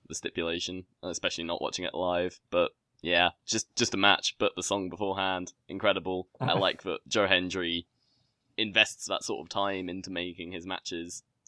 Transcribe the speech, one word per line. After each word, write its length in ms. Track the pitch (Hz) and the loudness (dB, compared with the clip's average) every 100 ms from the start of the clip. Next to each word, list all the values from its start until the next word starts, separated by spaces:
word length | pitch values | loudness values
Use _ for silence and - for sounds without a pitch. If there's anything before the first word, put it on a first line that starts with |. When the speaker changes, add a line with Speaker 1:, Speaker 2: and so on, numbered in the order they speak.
| _ | _
Speaker 1:
the 80 | 82 | -8
stipulation, 720 | - - 82 87 - 92 90 _ | -6 -2 -2 -2 -4 -8 -10 _
especially 400 | 90 85 90 - | -8 -4 -4 -4
not 180 | 82 85 | -4 -4
watching 240 | - - 90 | -4 -4 -6
it 80 | |
live. 460 | - 90 87 90 - _ | -2 0 0 0 -4 _
But 200 | 87 85 - _ _ | 2 2 0 _ _
yeah, 280 | 80 87 87 - - | 0 4 4 0 -4
just, 260 | 110 - - | -4 -2 0
just 180 | 117 | 0
a 40 | 98 | 4
match, 380 | 101 - - - | 4 4 2 0
but 140 | 104 - | 0 0
the 80 | |
song 260 | - 101 92 | -2 -2 -2
beforehand, 640 | 87 98 95 95 92 90 - _ | -4 -2 0 0 -2 -4 -12 _
incredible. 600 | 95 107 95 85 92 - _ | 0 2 2 0 -4 -4 _
I 140 | 127 | 0
Speaker 2:
<laughs> 60 | 92 | 4
Speaker 1:
like 240 | 95 - | 2 0
that 160 | 98 80 - | -4 -6 -2
Joe 180 | 113 98 | 2 6
Hendry 600 | 92 90 92 85 85 - _ _ _ _ _ _ - | 4 4 -2 -2 -2 -6 _ _ _ _ _ _ -4
invests 480 | 110 104 107 - - | 0 4 2 2 -6
that 180 | 98 | -4
sort 180 | - 110 - | -4 -6 -4
of 40 | |
time 400 | 107 98 98 90 | -2 0 0 -4
into 220 | 92 92 | -6 -6
making 400 | 87 90 87 85 | -6 -6 -8 -10
his 160 | 92 87 | -10 -8
matches 560 | 92 - 85 87 - - _ | -8 -6 -8 -8 -10 -18 _